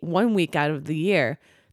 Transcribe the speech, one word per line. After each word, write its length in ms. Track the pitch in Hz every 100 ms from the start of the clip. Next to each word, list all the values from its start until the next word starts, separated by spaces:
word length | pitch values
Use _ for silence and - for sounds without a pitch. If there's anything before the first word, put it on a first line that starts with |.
one 320 | 160 170 240
week 220 | 208 165 156
out 160 | 147
of 140 | 151 151
the 100 | 156
year. 400 | 180 190 123 143 _ _ _